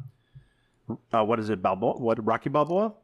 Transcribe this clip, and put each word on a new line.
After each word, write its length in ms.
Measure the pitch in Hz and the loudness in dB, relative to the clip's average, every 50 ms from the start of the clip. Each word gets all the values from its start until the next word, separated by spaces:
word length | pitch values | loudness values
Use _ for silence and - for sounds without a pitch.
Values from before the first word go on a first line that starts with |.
| - - - _ _ _ - 135 - _ _ _ _ _ _ _ _ - 113 - _ - | -16 -18 -20 _ _ _ -20 -20 -20 _ _ _ _ _ _ _ _ -10 -10 -10 _ -2
uh, 120 | 117 113 107 | 0 0 2
what 160 | 104 120 113 | 2 2 0
is 80 | 107 107 | 0 -2
it, 120 | 107 92 | -2 0
Balboa? 360 | 92 98 95 95 117 139 - - | 0 0 0 0 0 -2 -2 0
What, 260 | 123 113 113 120 107 | 0 0 0 0 2
Rocky 240 | 110 113 113 - 143 | 0 0 0 0 0
Balboa? 420 | 139 151 147 156 175 196 220 220 214 - | 0 0 2 2 2 0 0 -2 -4 -10